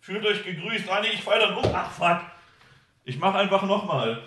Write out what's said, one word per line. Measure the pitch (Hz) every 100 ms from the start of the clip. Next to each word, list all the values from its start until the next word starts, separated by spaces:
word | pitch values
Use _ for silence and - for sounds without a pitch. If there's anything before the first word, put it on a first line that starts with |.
Fühlt | - 196
euch | 208 208 -
gegrüßt. | 165 180 220 -
Ah, | 196
nee, | 220
ich | 202
fall | - 214
dann | 208 185
um. | -
Ach, | - -
fuck. | - 170 170 - - - _ _ - _ _ -
Ich | 131
mach | 180
einfach | 190 196 196
nochmal. | 196 202 185 143 113 117